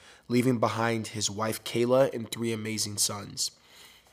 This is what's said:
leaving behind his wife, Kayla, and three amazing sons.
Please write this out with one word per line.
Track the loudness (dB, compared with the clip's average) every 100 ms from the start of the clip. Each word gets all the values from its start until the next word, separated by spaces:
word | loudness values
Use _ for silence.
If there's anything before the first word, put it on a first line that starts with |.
| -20 -20 0
leaving | 2 4 4
behind | 2 2 0 0 -4
his | -4 -4
wife, | -2 -4 -4
Kayla, | -4 0 4 6 4
and | 0 -8
three | -6 -4
amazing | -4 -4 -4 -4 -2
sons. | -2 -2 -8 -6 -6 -8 _ -20 -20 -20 _